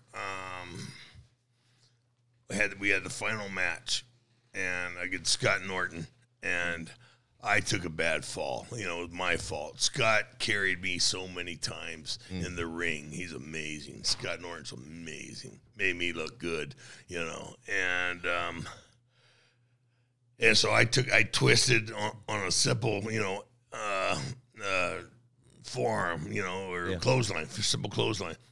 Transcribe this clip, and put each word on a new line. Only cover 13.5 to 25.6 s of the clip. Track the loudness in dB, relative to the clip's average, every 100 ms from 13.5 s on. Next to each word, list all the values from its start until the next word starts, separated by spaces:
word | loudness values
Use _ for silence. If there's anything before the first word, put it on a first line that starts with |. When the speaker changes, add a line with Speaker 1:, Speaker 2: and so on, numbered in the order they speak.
| -6 -6 -8 -10 -4
Speaker 1:
Scott | -2 0 -2 -6
Norton's | -8 -10 -12
amazing, | -12 -14 -12 -10 -10 -12 -12 -14 -18 -20 0
made | 0 2
me | -2
look | -2 -6 -4
good, | -4 -2 -4 -10 -18 -18 -8
you | -6
know. | -4 -6 -12 -14 -4
And, | 0 2 0 0 -2 -2
um, | 0 -2 -4 -8 -12 -20 _ _ _ _ _ _ _ _ _ _ _ _ _ _ _
and | 6 6
so | 6
I | 6 6
took, | 4 6
I | 6
twisted | 6 4 6 8 6 4 2
on, | -2 -2 -4 -4
on | -2 2
a |
simple, | 4 4 4 2 0 0
you | 0
know, | 0 -2 -6 _ _
uh, | -6 0 2 2 0 -2 -8 _ -6
uh, | 0 2 2 0 -8 -18 _ _ -20 -18